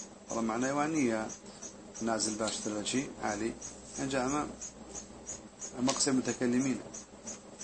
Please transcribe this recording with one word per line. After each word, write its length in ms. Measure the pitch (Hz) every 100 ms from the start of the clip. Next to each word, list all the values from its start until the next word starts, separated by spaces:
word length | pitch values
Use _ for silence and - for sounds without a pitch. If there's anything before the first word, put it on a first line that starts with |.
| - - -
والله 120 | 117
معنى 260 | 113 113 131
يوانية 600 | 143 151 160 120 110 - - - - - - - -
نازل 340 | 113 113 107 104
باشتر 460 | 107 - 110 104
لشي 220 | 98 127 151 -
عالي. 300 | 113 104 113 - - - - -
أنجا 260 | 135 135 127
أما، 220 | 147 151 - - - - - - - - - - - - 123
أما 120 | 131
قسم 260 | 135 143 127
متكلمين. 600 | 120 113 123 123 135 113 - - - - - - - -